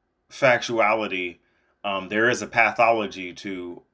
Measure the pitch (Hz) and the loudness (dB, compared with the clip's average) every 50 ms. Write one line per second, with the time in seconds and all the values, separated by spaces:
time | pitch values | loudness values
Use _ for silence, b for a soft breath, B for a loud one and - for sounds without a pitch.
0 | _ _ _ _ _ - - - 139 127 120 117 - - 117 113 104 104 113 110 | _ _ _ _ _ -16 -4 2 4 4 4 4 0 -2 0 2 4 4 2 2
1 | 107 95 95 92 90 87 82 _ _ _ _ _ _ _ _ _ - 101 98 95 | 0 -2 -4 -4 -6 -6 -8 _ _ _ _ _ _ _ _ _ -8 -6 -6 -6
2 | 92 90 104 110 113 120 123 104 104 - - 120 113 104 - 120 117 113 117 110 | -6 -2 0 2 2 2 2 0 -4 -4 0 2 2 2 4 2 4 4 4 2
3 | 104 95 - 98 90 87 87 - - 101 95 90 87 87 87 - _ _ | -2 -6 -8 -10 -12 -14 -14 -12 -10 -10 -10 -10 -10 -12 -14 -16 _ _